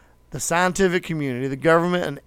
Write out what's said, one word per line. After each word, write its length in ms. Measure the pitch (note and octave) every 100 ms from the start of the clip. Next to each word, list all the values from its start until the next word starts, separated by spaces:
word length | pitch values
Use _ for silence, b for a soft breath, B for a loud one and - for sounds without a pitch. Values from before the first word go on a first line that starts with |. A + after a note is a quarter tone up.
| b b _
the 80 | B2+
scientific 640 | - E3+ F3+ F3 F#3+ F3
community, 440 | - D#3+ C#3 B2 C3+
the 80 | C#3
government, 500 | E3 E3 F3 F3+ D#3+
and 140 | C#3+